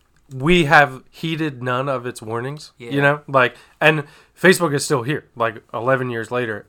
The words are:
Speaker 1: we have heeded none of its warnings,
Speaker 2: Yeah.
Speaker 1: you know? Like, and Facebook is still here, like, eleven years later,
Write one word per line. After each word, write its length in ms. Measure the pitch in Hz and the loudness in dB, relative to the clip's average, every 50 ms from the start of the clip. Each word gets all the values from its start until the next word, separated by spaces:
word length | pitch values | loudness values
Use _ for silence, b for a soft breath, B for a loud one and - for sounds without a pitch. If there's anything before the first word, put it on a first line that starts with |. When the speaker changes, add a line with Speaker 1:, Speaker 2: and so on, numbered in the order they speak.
| _ _ _ _ _ _ 135 | _ _ _ _ _ _ -10
Speaker 1:
we 300 | 131 131 160 180 175 156 | -4 0 2 4 4 4
have 400 | 139 160 151 143 131 131 123 - _ | 6 6 6 6 4 2 -6 -18 _
heeded 520 | _ - - 160 165 151 160 151 135 120 123 | _ -10 -8 -6 -4 -4 -4 -4 -6 -6 -4
none 260 | 127 123 127 135 143 | -2 -2 -2 -2 -2
of 140 | 135 123 120 | -4 -4 -6
its 140 | 123 117 - 117 | -8 -10 -10 -10
warnings, 500 | 107 113 117 120 135 143 151 - - _ - | -8 -6 -6 -6 -8 -10 -12 -16 -20 _ -18
Speaker 2:
Yeah. 120 | 156 160 | -12 -6
Speaker 1:
you 120 | 143 143 143 | -2 2 2
know? 180 | 143 147 147 - - | 2 2 0 -2 -2
Like, 260 | 135 131 123 120 b b b b b _ - | 2 2 2 2 b b b b b _ 2
and 220 | 151 160 151 143 b b b b b b | 2 2 2 -2 b b b b b b
Facebook 380 | - - 180 190 - 175 156 143 | 2 4 4 4 4 2 -2 -2
is 100 | 139 - | -2 -2
still 180 | - 156 127 113 | -2 -2 -2 -2
here, 240 | 131 151 107 - _ _ | -4 -6 -6 -8 _ _
like, 260 | 123 117 113 107 113 - _ - | -4 -4 -4 -4 -6 -12 _ -10
eleven 360 | 113 113 127 135 127 127 123 | -4 -2 0 0 0 0 -4
years 200 | 120 113 110 - | -6 -6 -6 -6
later, 360 | 123 123 123 113 107 101 - | -4 -4 -4 -4 -6 -8 -10